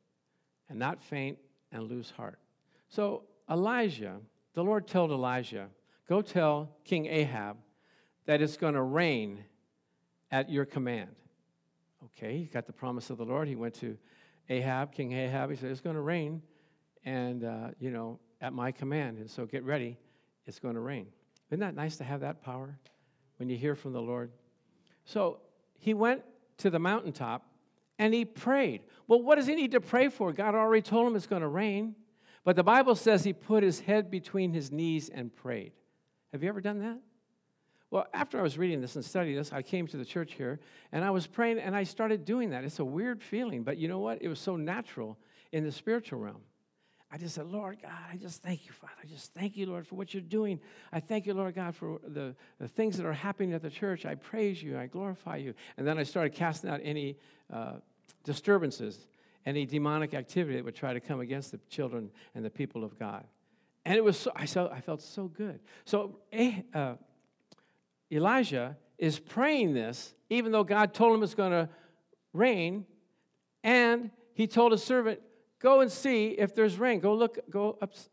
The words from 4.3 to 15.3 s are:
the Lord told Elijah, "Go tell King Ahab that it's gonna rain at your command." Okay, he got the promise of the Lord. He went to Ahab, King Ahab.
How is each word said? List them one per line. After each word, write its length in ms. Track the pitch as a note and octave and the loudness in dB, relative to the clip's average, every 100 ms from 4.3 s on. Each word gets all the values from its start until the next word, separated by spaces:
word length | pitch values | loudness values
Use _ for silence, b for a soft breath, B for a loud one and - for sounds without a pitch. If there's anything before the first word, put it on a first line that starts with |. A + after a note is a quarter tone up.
| _ _ | _ _
the 100 | - | -2
Lord 240 | F3+ G#3+ - | 0 0 2
told 220 | F#3 E3 | 2 2
Elijah, 560 | C#3 B2+ B2+ A#2 G#2+ G2 _ b b _ | 2 0 -2 -4 -10 -12 _ b b _
"Go 140 | F#3 | 0
tell 560 | G#3 F3+ D#3 D3 D3+ - - | 2 4 4 4 -2 -12 -2
King 220 | F3+ D#3 | -2 2
Ahab 500 | D#3 D3 A#2+ G#2 G#2+ _ b b b b b - | 2 2 0 -6 -8 _ b b b b b 0
that 140 | D3 | 2
it's 140 | D3+ D3+ | 2 0
gonna 280 | D#3+ C#3+ | 0 0
rain 600 | C3 D3 E3+ C3 G#2+ G2+ G#2 _ _ _ _ _ _ _ _ | 0 2 2 0 -2 -8 -16 _ _ _ _ _ _ _ _
at 200 | C3+ C3+ | -2 0
your 140 | C#3 | -2
command." 520 | C#3 - B2 A#2 G2+ - _ _ _ _ _ _ _ _ B2 | -2 -2 -4 -4 -8 -14 _ _ _ _ _ _ _ _ -20
Okay, 320 | _ A2 C#3 | _ -8 -6
he 80 | E3 | -6
got 200 | B2+ - | -6 -8
the 80 | |
promise 360 | - B2+ B2 - | -10 -8 -8 -8
of 80 | A#2+ | -8
the 80 | A#2 | -4
Lord. 220 | C3 D3+ | -2 -2
He 80 | B2 | -4
went 180 | A#2 A#2 | -6 -8
to 220 | A#2 A2 b b b b _ | -10 -12 b b b b _
Ahab, 420 | B2+ C3 C3 C#3+ | -2 -2 -2 -4
King 220 | - C3 | -6 -6
Ahab. 360 | B2+ B2+ | -4 -2